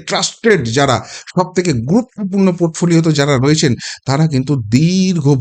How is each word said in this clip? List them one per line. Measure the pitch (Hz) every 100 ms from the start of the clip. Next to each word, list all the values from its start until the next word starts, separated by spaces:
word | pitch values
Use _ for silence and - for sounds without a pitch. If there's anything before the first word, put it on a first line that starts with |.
| -
ট্রাস্টেড | 196 190 - 226 196 117 117
যারা, | 139 117 - - -
সব | - 170
থেকে | - 180 123 117
গুরুত্বপূর্ণ | 208 240 - 202 196 190
পোর্টফোলিওতে | 175 170 - 175 165 165 143
যারা | 143 139
রয়েছেন, | 135 156 151 117 - - -
তারা | 135 160
কিন্তু | 135 131 143 104
দীর্ঘ | 117 160 185 185 175 139 139